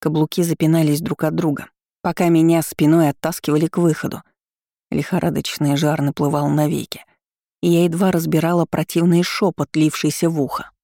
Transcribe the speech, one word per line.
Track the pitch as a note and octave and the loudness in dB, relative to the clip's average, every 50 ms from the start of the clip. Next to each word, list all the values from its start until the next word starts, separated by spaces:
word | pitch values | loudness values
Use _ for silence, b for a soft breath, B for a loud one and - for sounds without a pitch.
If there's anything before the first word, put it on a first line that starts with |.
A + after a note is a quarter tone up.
Каблуки | - D#3+ D3+ D#3 D#3 D3+ - - F3 | -2 -2 0 0 -2 -2 -2 -4 -2
запинались | E3+ E3 - - D#3 D#3+ E3 D#3+ D3+ D3 C#3+ | -2 -2 0 2 2 2 2 2 0 0 -2
друг | E3+ D#3 - _ - | -2 -6 -6 _ -4
от | D#3 D#3+ | -4 -2
друга, | D#3+ F3 D#3+ D3 - - - _ _ _ _ _ _ | -2 -2 -2 -2 -4 -8 -16 _ _ _ _ _ _
пока | _ F#3 E3 - F#3 E3+ | _ -6 -2 0 2 2
меня | E3+ E3 D#3+ E3 E3+ E3 D3+ | 4 4 4 4 4 2 0
спиной | - - - D#3 D3 D#3+ E3+ E3 D3 | -4 -4 0 2 4 4 4 4 2
оттаскивали | C#3 _ - D#3 E3+ - - - D3 D3+ D#3+ | 0 _ -4 -6 -6 -4 -4 -2 0 0 0
к | D#3+ - - | 0 0 2
выходу. | F3 E3+ D3+ - - - - - - _ _ _ _ _ _ _ _ _ _ _ _ _ | 2 2 2 0 -4 -8 -8 -8 -14 _ _ _ _ _ _ _ _ _ _ _ _ _
Лихорадочный | - D3 D3 - - F3+ - E3+ D#3 D3+ C#3 - - - D3+ C#3+ C#3+ | -4 -4 -4 -2 -2 -2 0 0 -2 -2 -4 -6 -6 -2 0 0 0
жар | C#3+ D#3+ D3+ D3 D3+ | 2 0 0 0 0
наплывал | C#3+ C#3+ C#3+ - D3 C#3+ D3+ D3 C#3+ D3 | -2 -4 -2 -2 -2 0 0 0 0 0
навеки, | D3 D3 D3+ D3 D#3+ C#3+ B2+ - - - - _ _ _ _ _ _ _ _ _ _ _ - | 0 0 0 0 -2 -4 -6 -8 -14 -18 -18 _ _ _ _ _ _ _ _ _ _ _ 0
и | F3 | 2
я | E3+ E3+ F3 | 2 4 2
едва | F3 D#3+ E3+ G3+ F#3+ F3+ | 2 2 0 0 2 2
разбирала | E3+ E3 D#3+ D#3 D#3 D#3 E3 F3 F3 E3 | 0 0 0 0 0 2 2 2 0 0
противный | - - D#3+ - _ - E3+ E3+ F3+ E3+ E3+ F3 | 0 -2 -4 -4 _ -2 0 2 4 4 4 2
шёпот, | - - - - F#3+ D#3+ - C#3+ - _ | 0 -2 -2 -2 -2 -2 -2 -6 -4 _
лившийся | D#3+ D#3 D#3 D3 - - D#3 D3 - - E3+ | 0 0 0 0 0 -4 -4 -2 0 -2 -2
в | E3+ D#3 | 0 0
ухо. | C#3 B2 - - - - _ _ | -4 -4 -4 -10 -10 -12 _ _